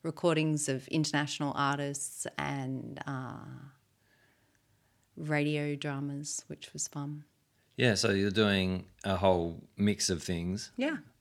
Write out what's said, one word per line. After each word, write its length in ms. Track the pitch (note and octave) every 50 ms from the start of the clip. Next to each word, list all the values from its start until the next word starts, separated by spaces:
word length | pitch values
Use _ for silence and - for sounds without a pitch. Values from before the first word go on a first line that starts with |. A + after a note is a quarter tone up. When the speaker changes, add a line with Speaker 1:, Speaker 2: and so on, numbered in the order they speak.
| -
Speaker 1:
recordings 640 | E3 D#3 - - F3 D#3+ D#3 D#3 D#3 D3+ D3 D3 -
of 180 | C3+ C3 - -
international 640 | - D#3+ D3+ D3+ - D3 D3 C#3+ - - D3+ C#3 -
artists 720 | - C#3+ C#3 C#3+ C#3+ C#3+ C#3+ C#3+ C#3+ - - - - - - -
and, 640 | - C#3+ C#3+ C#3+ C#3 C3 C3 C3 B2+ A#2+ A#2 - - -
uh, 380 | D3 C#3 C3 C3 A#2+ A2 A2 A2 - C3 B2+ C3+ C#3 - _ _ _ _ _ _ _ _ _ _ _ _ _ _ _ _ _ _ _ _ _ _ _ _ _ _ _ _
radio 580 | - D#3+ D3+ D3+ D3 D3 D3+ D3+ D3 D3 D3 D3
dramas, 680 | C#3+ C#3+ D3 C#3 C#3 C#3+ C#3+ C#3+ C#3+ D3 D3 - - -
which 240 | _ D3 D3 - - -
was 140 | D3+ -
fun. 360 | - - D3 C#3+ C#3+ D3 D3+ D3 _ _ _ _ _ _ _ _ _ _
Speaker 2:
Yeah, 200 | - B2 B2 G#2
so 160 | F#2+ - A2
you're 180 | G2+ G2 G2 G2+
doing 560 | F#2 G#2+ G#2+ G#2 G2 F#2+ F#2+ F#2 F#2 F2+ F2+ - - _ -
a 120 | G2+ F#2+
whole 480 | F2+ G2+ F#2+ F#2 F2 E2 E2+ E2 - - - _
mix 320 | - G2+ G#2 G2+ - - -
of 120 | F#2 D#2+
things. 500 | - - F2+ E2+ E2+ F2+ F#2 G#2+ - - _
Speaker 1:
Yeah. 200 | - B3+ D4+ D#4+ G3+ - - _ _